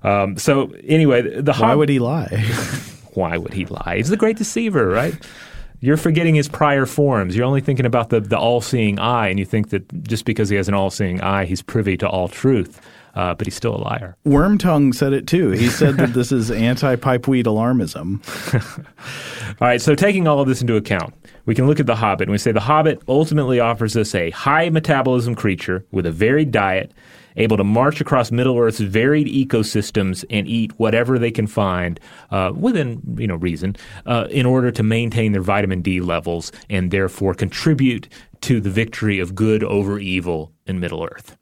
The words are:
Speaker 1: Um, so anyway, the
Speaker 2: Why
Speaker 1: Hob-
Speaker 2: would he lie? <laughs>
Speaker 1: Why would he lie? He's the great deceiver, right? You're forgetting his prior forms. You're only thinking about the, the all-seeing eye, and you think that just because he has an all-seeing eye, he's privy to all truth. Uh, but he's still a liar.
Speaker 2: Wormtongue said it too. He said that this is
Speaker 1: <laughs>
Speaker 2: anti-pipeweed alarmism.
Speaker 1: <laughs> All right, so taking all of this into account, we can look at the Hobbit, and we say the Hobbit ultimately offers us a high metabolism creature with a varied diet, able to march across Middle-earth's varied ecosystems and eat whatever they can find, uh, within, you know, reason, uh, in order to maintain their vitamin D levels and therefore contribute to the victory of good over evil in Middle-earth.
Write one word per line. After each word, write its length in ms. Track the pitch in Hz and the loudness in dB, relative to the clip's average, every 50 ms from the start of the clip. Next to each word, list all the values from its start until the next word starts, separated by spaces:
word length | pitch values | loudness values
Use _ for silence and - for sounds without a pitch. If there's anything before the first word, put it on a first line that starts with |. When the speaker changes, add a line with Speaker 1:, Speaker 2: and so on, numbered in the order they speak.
Speaker 1:
Um, 340 | - 101 101 101 98 101 95 - | 0 2 2 2 0 -2 -4 -2
so 340 | - - 139 139 123 - - 50 - | 0 2 2 2 0 -2 -8 -14 0
anyway, 360 | - 156 160 160 143 127 120 120 - - 123 | 2 4 4 6 6 4 4 2 0 -4 -2
the 120 | 143 143 | 0 0
Speaker 2:
Why 160 | 143 - 220 226 | 2 2 4 4
Speaker 1:
Hob- 100 | 139 147 | 4 4
Speaker 2:
would 100 | 151 147 | 4 2
he 80 | 143 131 | 2 2
lie? 440 | 120 120 151 165 113 - - 107 107 110 120 - - - - - | 2 0 -2 -2 -4 -2 -2 -2 -2 -2 -2 -4 -6 -6 -8 -10
<laughs> 320 | - - - - - - - | -10 -14 -20 -20 -20 -8 -4
Speaker 1:
Why 220 | 95 92 82 85 | -2 -2 -2 -2
would 180 | 85 - - - | -4 -6 -6 -6
he 120 | 95 92 | -6 -6
lie? 300 | - - - - 87 87 | -6 -8 -8 -6 -4 -2
He's 120 | 95 117 147 | -2 0 0
the 100 | 208 208 | 0 2
great 180 | 226 220 220 | 2 0 0
deceiver, 520 | 220 214 - - 226 233 220 190 143 110 92 | -2 -6 -4 -4 -2 -2 0 0 2 2 2
right? 260 | 92 113 135 170 151 - - - - - - - - - - - - - | 2 0 0 -2 -6 -8 -14 -20 -20 -20 -20 -16 -16 -16 -16 -16 -14 -4
You're 160 | 120 127 151 156 | 0 2 2 2
forgetting 360 | - 170 156 165 165 165 156 | 2 2 2 2 4 4 4
his 140 | 151 143 143 | 4 2 0
prior 380 | - - 156 147 143 139 131 | 0 2 2 4 4 2 0
forms. 500 | 127 - - 147 139 131 107 95 90 87 | 0 0 2 2 4 2 2 0 0 0
You're 100 | 110 123 | 0 2
only 160 | 131 139 135 | 2 0 0
thinking 240 | 139 - 135 123 123 | 0 0 0 2 0
about 220 | 120 117 123 113 - | 2 2 0 0 2
the, 120 | 120 113 | 0 0
the 180 | 104 101 113 - | 2 0 0 0
all-seeing 600 | - 117 120 120 104 - 135 123 110 104 101 98 | 2 2 2 0 0 0 0 0 2 0 0 0
eye, 300 | - 117 123 117 107 98 | 0 0 0 0 0 0
and 100 | 92 101 | 0 -2
you 80 | 95 | -2
think 240 | - - 110 101 - | 0 0 -2 0 0
that 320 | - 95 - - - 85 - | -4 -6 -6 -8 -12 -12 -6
just 200 | 110 113 104 - | -4 -4 -4 -2
because 220 | - 110 113 107 98 | -2 -2 0 0 0
he 80 | 104 | 0
has 120 | 101 92 101 | 0 0 0
an 60 | 101 | 0
all-seeing 460 | 98 98 95 - - 104 92 90 90 | 0 0 -2 -2 -4 -4 -2 -2 -2
eye, 240 | - 95 98 98 95 | -2 0 0 0 0
he's 180 | 82 92 - | -2 -4 -6
privy 360 | - - - 117 101 101 92 - | -8 -4 -4 -2 0 0 -2 -2
to 100 | 110 98 | -2 -2
all 200 | 98 92 90 87 | -2 -2 -4 -4
truth. 520 | - - - 135 135 107 90 - - - - - - - - _ | -6 0 2 2 2 2 0 -4 -10 -20 -20 -20 -20 -20 -20 _
Uh, 220 | _ 98 90 90 85 | _ -4 -2 -2 -2
but 100 | - - | -4 -6
he's 120 | - 98 | -8 -6
still 180 | - - 117 110 | -4 -4 -4 -4
a 80 | - | -4
liar. 340 | - - 117 - 101 90 92 _ _ | -6 -6 -6 -8 -8 -14 -18 _ _
Speaker 2:
Wormtongue 680 | 151 139 143 165 196 208 190 - 180 160 147 143 135 120 | 2 4 4 4 4 2 2 2 2 2 4 2 2 2
said 180 | - 147 135 | 0 0 0
it 140 | 139 135 - | 0 -2 0
too. 240 | - 160 180 170 110 | 0 0 2 2 2
He 160 | 95 101 120 | 2 2 2
said 300 | 120 117 - 151 143 135 | 0 2 2 2 2 4
that 160 | 135 131 123 | 2 0 2
this 180 | 120 127 123 - | 2 0 0 2
is 180 | 139 123 107 113 | 0 0 0 0
Speaker 1:
<laughs> 20 | |
Speaker 2:
anti-pipeweed 920 | 117 107 113 117 127 - - 135 127 117 - 139 127 123 - 135 135 123 | 0 0 0 0 0 0 0 0 0 0 2 0 0 2 0 0 0 2
alarmism. 800 | 113 117 107 107 113 123 127 123 92 80 - - 78 90 98 - - - - - - - - | 2 2 0 2 0 2 2 0 0 -2 -6 -8 -8 -6 -8 -8 -8 -12 -12 -12 -6 -2 -2
Speaker 1:
<laughs> 1080 | 117 - - - - - - _ - - - - - - - - - - - - - | -2 -2 -4 -14 -16 -18 -18 _ -20 -16 -14 -14 -14 -14 -14 -12 -10 -10 -12 -2 2
All 60 | 117 | 2
right, 160 | 123 123 120 | 4 4 4
so 140 | - 160 147 | 4 2 4
taking 320 | - 185 208 196 190 175 156 | 4 4 2 2 2 2 2
all 100 | 147 139 | 2 2
of 80 | 139 | 2
this 140 | 131 127 - | 2 0 0
into 160 | 127 117 113 | 0 0 0
account, 360 | 107 107 - 104 90 80 - - _ _ - - - _ | 0 0 0 -2 -2 -2 -6 -12 _ _ -20 -20 -8 _
we 120 | - 113 | -2 0
can 100 | 131 127 | 2 4
look 140 | 139 151 139 | 4 4 2
at 60 | 139 | 2
the 100 | 117 113 | 0 0
Hobbit, 320 | 110 113 104 98 85 95 95 | 2 2 0 2 0 0 0
and 20 | |
we 80 | 101 104 | 0 0
say 140 | - 123 | 0 0
the 80 | 107 107 | 0 0
Hobbit 420 | 101 127 151 156 151 160 127 - - - | 2 2 2 4 4 2 0 -2 -2 0
ultimately 500 | 127 147 156 156 151 151 143 127 127 120 | 2 2 2 2 2 0 2 2 2 2
offers 380 | 117 113 117 107 117 107 110 | 2 0 0 0 -2 0 0
us 180 | 117 104 - - | 0 -2 0 -2
a 160 | 95 85 82 | -2 -2 -2
high 400 | - - - 135 147 156 165 170 | -6 -2 0 2 2 2 2 2
metabolism 640 | 160 160 156 - 147 139 127 131 127 127 117 123 117 | 0 0 2 2 0 2 2 2 0 0 0 -2 -4
creature 500 | - - 104 92 80 - - 90 92 - _ | -2 0 -2 -2 -2 -4 -4 -4 -4 -6 _
with 160 | - 95 85 | -4 -2 -2
a 60 | 85 | -2
varied 400 | 80 80 107 113 135 156 156 135 | 0 0 2 2 4 2 2 2
diet, 400 | 117 110 98 95 92 95 - - _ - - - - - - _ _ | 2 0 2 2 0 -2 -4 -6 _ -20 -20 -20 -20 -20 -20 _ _
able 220 | - 110 107 110 | -2 0 2 2
to 80 | 101 98 | 2 2
march 360 | 101 107 117 131 147 151 - | 2 2 2 2 2 0 -2
across 300 | - - 147 131 117 - | -2 0 0 0 0 0
Middle-earth's 480 | 120 120 127 131 127 120 120 113 110 - | 0 0 2 2 2 2 2 0 0 -2
varied 480 | 107 95 95 113 117 135 147 151 147 | -4 0 0 2 2 4 2 2 0
ecosystems 960 | - - 135 131 135 - 113 107 - - 107 98 - - 107 98 95 92 - - - | 0 0 -2 0 2 0 0 0 0 -2 -2 -2 0 -2 -2 -2 -2 -4 -6 -8 -4
and 160 | 113 104 101 | -4 -4 -2
eat 240 | - 113 117 113 - - - | -2 -2 -2 -2 -4 -2 -2
whatever 400 | 113 110 110 117 120 120 135 123 | 0 2 2 2 2 2 0 0
they 140 | 117 117 | 0 0
can 160 | 110 - 107 104 | 0 -2 -4 -2
find, 500 | - 113 101 95 90 90 90 87 82 - - - - - - _ | 0 0 0 0 0 0 -2 -4 -6 -8 -12 -20 -20 -20 -12 _
uh, 220 | 98 98 92 90 - | -2 -2 0 -2 -2
within, 480 | - 175 254 233 170 143 123 113 - - - 117 110 | 0 -2 0 0 0 -2 -4 -6 -8 -8 -8 -6 -4
you 80 | 117 | -4
know, 100 | 104 90 | -4 -4
reason, 380 | 80 90 90 82 71 90 95 101 - - - - - - | -2 -2 -4 -4 -2 -4 -6 -6 -6 -14 -20 -20 -16 -6
uh, 220 | - 120 117 107 - | -2 -2 -2 -2 -2
in 160 | - 139 127 | -2 0 2
order 240 | 123 127 131 123 123 | 2 2 2 2 0
to 140 | 117 - 110 | 0 0 0
maintain 480 | 107 110 117 120 117 - 117 113 107 | 2 2 0 -2 -2 0 0 0 2
their 100 | 101 95 | 0 0
vitamin 400 | 92 101 98 104 101 95 92 90 | 0 0 0 0 0 0 -2 -2
D 180 | 82 98 92 90 | -2 -2 -2 0
levels 520 | 90 90 85 85 82 87 85 85 80 - - - - - | -2 -2 -2 -2 -2 -4 -6 -4 -6 -10 -16 -20 -10 -4
and 240 | 107 95 92 87 | -2 -2 0 0
therefore 420 | 95 98 95 90 - - 101 95 92 | 0 0 -2 -2 -4 -2 -2 -2 0
contribute 720 | - 110 92 - - - 160 156 127 135 127 120 98 - _ - - - _ - _ | 0 -4 -4 -4 -2 0 0 2 4 2 0 0 -2 -8 _ -20 -20 -20 _ -18 _
to 180 | - - 127 113 | -2 0 0 0
the 100 | 98 98 | 0 0
victory 480 | 92 110 117 113 - - 110 107 101 95 | 0 -2 -2 -2 -4 -4 -2 0 0 0
of 160 | 90 85 95 | -2 -4 -2
good 300 | 95 107 110 107 107 117 | 0 2 2 2 2 0
over 340 | - 104 101 101 98 101 101 | 0 0 0 0 -2 -4 -4
evil 540 | 101 92 92 92 85 87 85 78 78 78 _ _ _ | -4 -4 -4 -2 -2 -2 -4 -4 -6 -10 _ _ _
in 120 | - 92 92 | -6 -6 -4
Middle-earth. 580 | 87 85 85 80 85 - - - - - - _ | -4 -6 -6 -8 -8 -10 -12 -16 -20 -20 -20 _